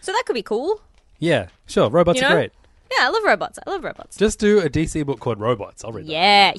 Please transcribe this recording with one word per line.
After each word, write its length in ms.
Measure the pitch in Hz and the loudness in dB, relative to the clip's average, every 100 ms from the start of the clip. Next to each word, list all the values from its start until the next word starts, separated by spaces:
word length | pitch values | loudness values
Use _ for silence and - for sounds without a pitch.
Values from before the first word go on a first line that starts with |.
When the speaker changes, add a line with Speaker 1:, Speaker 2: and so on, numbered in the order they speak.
Speaker 1:
So 120 | - | -6
that 120 | 415 494 | -4 -4
could 80 | |
be 80 | 254 | -6
cool. 380 | - 226 311 427 _ _ _ - | -4 -4 -4 -6 _ _ _ -6
Speaker 2:
Yeah, 300 | 160 139 90 _ - | -2 0 -2 _ -6
sure. 220 | - 123 | 0 2
Robots 280 | 147 175 170 | 4 2 2
Speaker 1:
You 60 | 269 | 2
Speaker 2:
are 40 | |
Speaker 1:
know? 40 | 170 | 2
Speaker 2:
great. 160 | 110 - _ _ - | 0 -6 _ _ -6
Speaker 1:
Yeah, 160 | 523 254 | 0 0
I 40 | |
love 120 | 427 | 0
robots. 340 | 403 214 - - | 0 0 -2 -10
I 60 | - | -10
love 140 | 381 | -8
robots. 320 | 190 - - - | -8 -14 -14 -2
Speaker 2:
Just 240 | 208 - | -2 2
do 200 | 208 208 | 2 4
a 80 | 165 | 2
D 160 | 147 165 | 0 -2
C 180 | 160 | -4
book 160 | 143 135 | -4 -4
called 180 | 127 107 | -4 -2
Robots. 460 | 110 117 90 - | -2 -2 -4 -14
I'll 80 | 110 | -14
read 140 | 113 156 | -12 -8
that. 40 | |
Speaker 1:
Yeah, 420 | 156 190 202 190 | 0 4 6 4